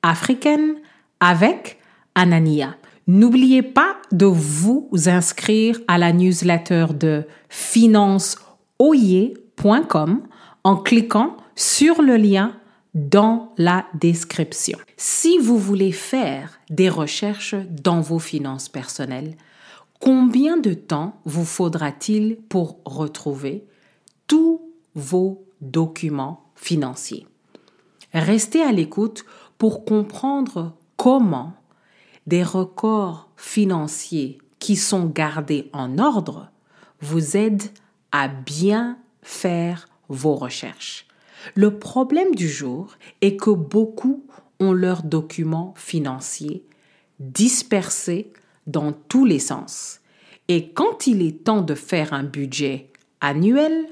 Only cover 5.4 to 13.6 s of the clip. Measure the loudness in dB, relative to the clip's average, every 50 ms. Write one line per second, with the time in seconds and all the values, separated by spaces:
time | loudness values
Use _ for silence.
5.4 | 0 2 2 4 2 2 0 -2 0 0 2 4 4 4 4 4 4 4 2 2
6.4 | 2 2 2 2 0 0 0 2 2 0 0 0 0 0 0 -2 -4 -8 -16 -20
7.4 | _ _ -10 -8 -6 0 4 6 6 8 8 6 6 4 2 0 0 -4 -8 -10
8.4 | -14 -20 _ _ _ _ _ _ 4 6 6 6 6 4 4 4 2 0 -4 -12
9.4 | _ _ _ 0 2 4 4 4 2 2 0 0 2 2 0 -2 -2 -10 -20 -20
10.4 | -20 -20 -20 _ _ 2 2 2 2 4 4 4 4 2 0 0 0 0 -4 -12
11.4 | -20 _ _ -4 -2 -2 2 4 4 4 6 6 6 6 6 6 6 4 4 2
12.4 | 2 -2 -4 -12 _ _ _ _ _ _ -6 -6 0 4 4 6 6 4 2 0
13.4 | -4 -8 -2 0